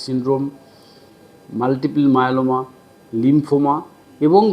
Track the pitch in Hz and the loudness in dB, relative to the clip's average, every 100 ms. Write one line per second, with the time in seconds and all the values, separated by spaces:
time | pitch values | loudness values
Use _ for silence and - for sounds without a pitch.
0 | - 127 127 135 139 - - - - - | -6 -4 -2 -2 -4 -10 -20 -20 -20 -20
1 | - - - - - 113 120 135 143 147 | -20 -20 -20 -20 -14 -4 -2 -2 -2 0
2 | 139 131 127 131 127 127 127 - _ - | 2 2 2 0 0 -2 -6 -16 _ -20
3 | - 113 127 147 147 143 143 151 - - | -8 -2 2 2 2 0 0 -2 -6 -20
4 | - - 151 190 220 | -20 -4 2 4 4